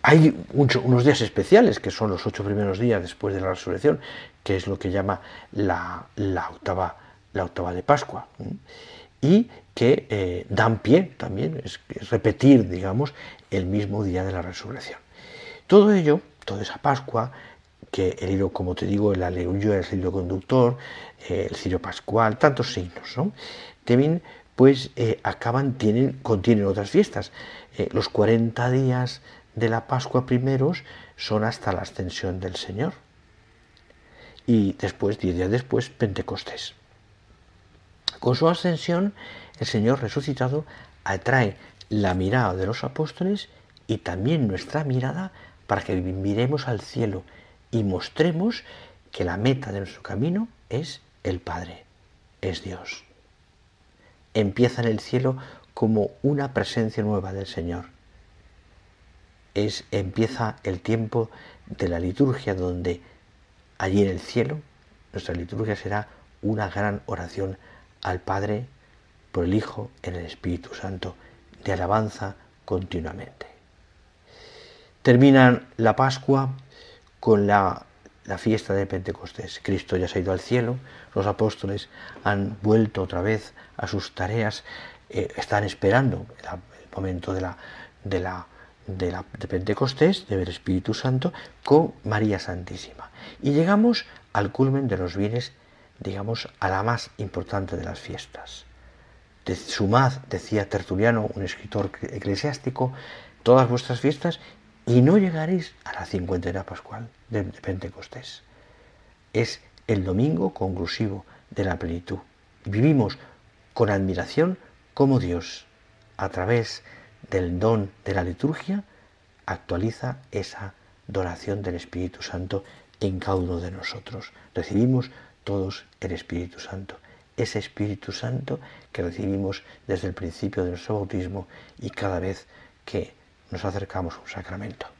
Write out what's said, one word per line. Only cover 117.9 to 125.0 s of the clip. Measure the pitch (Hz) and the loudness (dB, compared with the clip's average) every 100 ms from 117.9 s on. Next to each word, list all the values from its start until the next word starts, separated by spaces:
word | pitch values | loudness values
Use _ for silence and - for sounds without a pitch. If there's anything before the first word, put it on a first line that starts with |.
| - | -8
de | - | -4
la | 95 | -2
liturgia, | 90 90 139 156 - 202 - _ _ _ _ _ - | -2 -2 -2 -2 -4 -6 -6 _ _ _ _ _ -8
actualiza | 92 - 87 110 - 127 131 - | -8 -4 -2 -2 -4 -8 -10 -8
esa | 101 - - 98 _ _ _ - | -8 -8 -12 -14 _ _ _ -6
donación | 98 90 85 - 98 | -4 -4 -6 -6 -4
del | 98 | -4
Espíritu | 87 - 90 90 - | -8 -8 -6 -6 -8
Santo | - 87 92 98 - - _ _ | -10 -8 -6 -6 -8 -20 _ _
en | 104 92 | -4 -2
cada | 98 95 | -2 -2
uno | 90 87 | 0 -4
de | 90 | -6
nosotros. | 92 - 101 - 107 - - - | -10 -10 -10 -12 -14 -14 -20 -10
Recibimos | - 85 104 123 127 | -8 -2 2 4 2